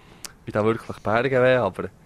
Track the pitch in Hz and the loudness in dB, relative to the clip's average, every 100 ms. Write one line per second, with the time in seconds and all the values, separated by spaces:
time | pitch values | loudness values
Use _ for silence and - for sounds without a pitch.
0 | - - - - - 107 107 113 - 101 | -20 -20 -20 -18 -6 -2 0 -2 -6 -8
1 | - 110 131 127 127 127 101 92 92 - | -2 0 0 2 4 2 0 -4 -10 -12